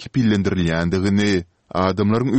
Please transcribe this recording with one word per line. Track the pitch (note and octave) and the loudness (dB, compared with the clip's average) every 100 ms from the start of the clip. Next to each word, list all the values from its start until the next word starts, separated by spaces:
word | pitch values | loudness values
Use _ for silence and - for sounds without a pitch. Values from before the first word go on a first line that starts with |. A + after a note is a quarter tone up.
kipillendirilýändigini, | - C3+ A2+ G#2 F#2+ F#2 E2 E2 E2+ F#2+ G2 G2 G#2 F#2 F2 _ _ | -4 -2 2 2 0 0 0 0 0 0 0 0 2 0 -4 _ _
adamlaryň | F2 F#2 F#2 G#2 A2+ G#2 | -2 0 0 0 0 0